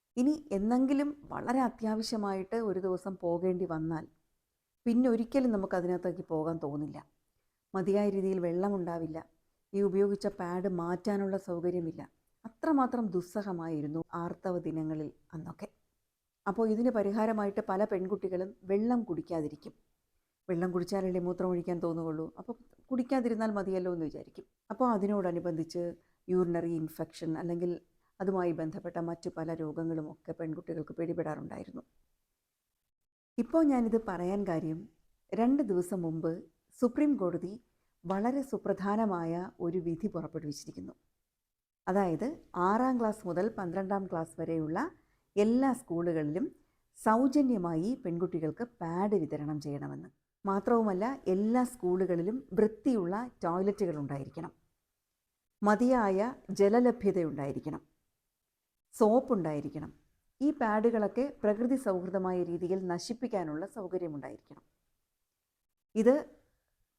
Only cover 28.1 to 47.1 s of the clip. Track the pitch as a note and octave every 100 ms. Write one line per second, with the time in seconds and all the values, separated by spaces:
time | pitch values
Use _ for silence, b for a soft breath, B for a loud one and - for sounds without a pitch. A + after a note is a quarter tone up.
28.1 | _ F#3+ F#3+ F3 E3 D#3+ E3+ F3 F3 E3+
29.1 | E3+ F3+ E3 D#3+ E3 D#3 D3+ E3 D#3+ D3+
30.1 | D3+ - D#3+ E3 D#3 F3 E3 D3+ D#3 E3
31.1 | E3+ D#3 D3+ - - - - - _ _
32.1 | _ _ _ _ _ _ _ _ _ _
33.1 | _ _ - A#3+ E4 D#4 C4 A3+ A3 A3+
34.1 | F3+ F3+ G3+ G3 D#3+ E3 D#3+ G3 _ _
35.1 | _ _ G3 A#3+ C#4 A#3+ F3+ F3 F#3+ E3
36.1 | D#3+ E3 E3 - _ _ - A#3+ A#3+ D4
37.1 | C4+ F3+ E3+ F3 A3 _ _ _ _ E3+
38.1 | F#3+ A3+ C#4 C4+ G3+ G3+ F#3+ G3 G#3 A3
39.1 | F3+ E3 E3+ F3+ - E3+ F#3 E3+ E3 G#3
40.1 | E3+ D#3+ D#3+ D3+ C#3+ - - F#2+ - _
41.1 | _ _ _ _ _ _ _ - F#3 F#3+
42.1 | D#3+ A#3 E4 - - F3+ G#3+ B3+ B3+ A3+
43.1 | G#3 F#3 E3+ G#3 A3 F#3 F3 F#3+ G3 F#3+
44.1 | E3+ D#3+ - E3 E3 D#3 E3+ D#4 b b
45.1 | b b - G#3+ A#3+ C4+ B3 - E3+ E3+
46.1 | D#3+ D3+ D#3+ D#4 - _ _ _ - A3+